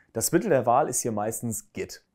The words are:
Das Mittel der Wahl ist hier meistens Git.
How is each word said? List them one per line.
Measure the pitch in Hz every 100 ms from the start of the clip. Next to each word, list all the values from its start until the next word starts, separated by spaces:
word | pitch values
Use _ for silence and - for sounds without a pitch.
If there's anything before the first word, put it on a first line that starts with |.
| _
Das | 113 -
Mittel | 170 214
der | 135 120
Wahl | 123 156
ist | -
hier | 123
meistens | 107 110 113 120 104 -
Git. | 92 92 - _